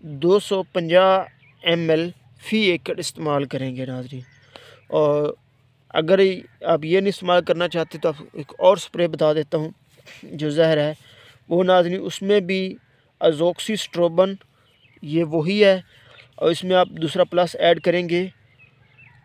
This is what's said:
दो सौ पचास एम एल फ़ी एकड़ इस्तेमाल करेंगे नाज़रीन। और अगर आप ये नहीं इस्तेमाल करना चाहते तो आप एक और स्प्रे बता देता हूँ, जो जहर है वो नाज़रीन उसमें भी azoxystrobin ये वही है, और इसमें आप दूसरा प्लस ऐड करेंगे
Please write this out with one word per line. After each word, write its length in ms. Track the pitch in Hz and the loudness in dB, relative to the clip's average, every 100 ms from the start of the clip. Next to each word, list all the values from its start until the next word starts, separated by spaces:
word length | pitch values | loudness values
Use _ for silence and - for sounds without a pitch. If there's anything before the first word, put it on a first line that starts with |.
दो 360 | 160 139 170 202 | -16 -2 2 2
सौ 220 | - 190 180 | 0 -6 -4
पचास 540 | 185 165 180 190 190 - _ _ _ | -6 2 4 6 2 -2 _ _ _
एम 260 | 175 170 165 | -2 0 2
एल 220 | 160 170 - _ _ | 0 -2 -10 _ _
फ़ी 280 | - 220 202 | -4 0 0
एकड़ 280 | 170 - - | 0 -4 -8
इस्तेमाल 460 | - - 156 143 | -10 -8 -4 -2
करेंगे 420 | 139 135 131 127 127 | -4 -6 -8 -8 -10
नाज़रीन। 360 | 127 127 135 - _ _ - - - - | -10 -12 -16 -18 _ _ -20 -20 -20 -4
और 460 | 156 151 147 147 - _ _ _ _ _ | 0 2 0 -2 -6 _ _ _ _ _
अगर 260 | 156 160 190 196 180 - - 170 | -2 2 4 2 0 -10 -8 -2
आप 180 | 160 | -2
ये 160 | 156 185 | 0 0
नहीं 80 | 196 | 0
इस्तेमाल 320 | - 180 175 | -2 0 2
करना 280 | 170 165 175 | 2 -2 -2
चाहते 300 | 170 160 156 | -4 -6 -4
तो 100 | 165 | -4
आप 200 | 147 - - | -4 -10 -16
एक 220 | - - | -14 2
और 180 | 185 190 | 4 4
स्प्रे 300 | - 170 175 | 0 -4 -4
बता 240 | 165 156 | 0 0
देता 260 | 156 147 160 | 0 -2 -6
हूँ, 160 | 156 - _ _ - - | -6 -12 _ _ -20 -20
जो 260 | - 143 151 | -16 -8 -2
जहर 280 | 147 160 151 | 2 2 2
है 180 | 147 151 _ - - _ - | 0 -6 _ -20 -20 _ -2
वो 120 | 170 | 0
नाज़रीन 380 | 185 180 175 190 | 4 4 2 -2
उसमें 460 | 190 - 196 208 175 | -8 -6 0 0 0
भी 300 | 190 190 - _ _ _ - | -4 -6 -10 _ _ _ -2
azoxystrobin 1160 | 170 147 175 170 - 208 - 175 170 165 190 196 _ _ _ _ _ _ | 0 2 0 -2 -6 -6 -6 -2 0 2 0 -2 _ _ _ _ _ _
ये 200 | 147 160 | -6 -2
वही 380 | 160 160 156 208 | -2 -2 0 4
है, 240 | 202 185 - _ _ - - - | 4 4 -2 _ _ -20 -20 -4
और 120 | 160 | -2
इसमें 260 | 170 185 185 | -2 0 2
आप 120 | 180 | 2
दूसरा 360 | 160 160 185 | -2 -4 -2
प्लस 320 | 180 175 170 - | 0 0 -2 2
ऐड 240 | 170 165 | 2 2
करेंगे 520 | 175 175 175 175 185 - _ _ _ _ _ _ 1077 _ | 2 0 0 -4 -4 -12 _ _ _ _ _ _ -20 _